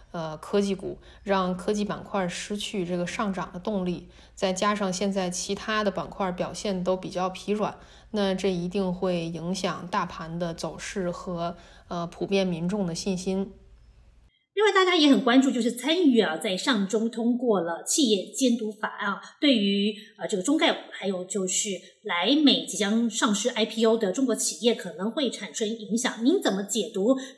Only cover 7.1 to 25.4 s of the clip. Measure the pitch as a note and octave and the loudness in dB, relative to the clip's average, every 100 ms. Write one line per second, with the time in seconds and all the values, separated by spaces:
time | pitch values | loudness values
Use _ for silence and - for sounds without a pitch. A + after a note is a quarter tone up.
7.1 | F3+ F#3 F#3 - G#3 F3 - - - - | -4 -4 -4 -4 -2 -2 -4 -16 -20 -6
8.1 | G#3+ G3 F#3 G3 F3+ F3 G3+ F#3 F3+ F#3+ | -2 0 0 0 -2 -2 -2 -2 0 0
9.1 | F3 E3 E3 E3+ F#3 F#3+ D#3 F3 G#3 F3 | 0 -2 -6 -4 -2 -2 -4 -4 -2 -2
10.1 | - D#3+ E3+ F3 D#3+ D#3+ D3+ - G#3 F3 | -6 -10 -4 -4 -4 -8 -8 -8 -4 -4
11.1 | F3 - E3+ E3+ E3+ - - - F3 E3+ | -4 -6 -4 -4 -6 -16 -20 -8 -6 -6
12.1 | - F3 G3 F#3 E3 F3 G#3 F3+ D#3+ G3+ | -6 0 2 2 0 -2 -2 -2 -4 -4
13.1 | F3+ F#3+ F#3+ G3 - - - - - - | -4 -2 -2 -4 -8 -20 -20 -20 -20 -20
14.1 | - _ _ _ G4 G#4 G4 F4+ F4 D4 | -20 _ _ _ 2 4 6 6 6 6
15.1 | A3 A#3 C4 C4 A#3+ A#3 - C#4 E4+ D#4 | 6 8 6 6 2 0 -2 0 4 6
16.1 | A3+ F3 D#3+ G#3+ F3+ D4 A3 G3 A3 A3+ | 6 4 0 -2 -2 0 0 2 0 0
17.1 | A3+ A#3 A#3+ B3+ G3 E3 E3 - E4+ B3 | 0 0 0 2 2 0 -4 -2 2 4
18.1 | G3 - - B3+ A#3 G#3+ - G#3+ - G3+ | 2 0 0 2 2 -2 -6 -8 -4 -4
19.1 | G3+ - - D4 A#3 G3+ G3+ G#3 G#3+ - | -4 -8 0 4 4 4 2 0 -2 -12
20.1 | - F3 G3 F3+ D4+ D#4+ G3+ - - F#3+ | -10 -4 -2 2 2 2 0 -6 -8 -6
21.1 | F#3 F3+ G#3 F#3 - G#3+ F3+ - _ G#3+ | -4 -4 -4 -2 -2 -2 -6 -10 _ -6
22.1 | F3 G3 D4 C#4 F3+ - - G3+ A3+ A#3 | -2 2 6 6 4 0 -2 0 2 0
23.1 | - C4+ G3+ A#3+ A3+ A3 A3 A3 A3+ G3 | 0 2 2 0 0 -2 2 2 4 2
24.1 | A3 C4 A3 - - A#3 - F3+ E3 G3+ | 0 0 0 -2 0 0 0 -4 -6 -6
25.1 | D#4 B3 - | -2 -4 -4